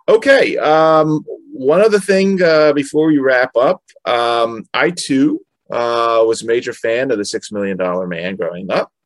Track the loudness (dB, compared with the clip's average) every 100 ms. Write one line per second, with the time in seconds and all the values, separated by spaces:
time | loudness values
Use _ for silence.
0 | 0 2 4 2 2 0 0 2 4 4
1 | 2 -2 -6 -14 -16 -4 0 2 4 2
2 | 2 0 2 2 2 4 4 2 0 0
3 | 2 2 2 2 2 2 0 0 _ _
4 | -4 -2 0 0 -2 -4 -8 -2 -2 -2
5 | -2 0 0 -2 -8 _ -8 -4 -2 0
6 | 0 2 2 0 -2 -4 -4 -6 -4 -2
7 | -2 -4 -4 -8 -8 -8 -6 -4 -4 -4
8 | -6 -8 -8 -6 -8 -8 -6 -6 -6 _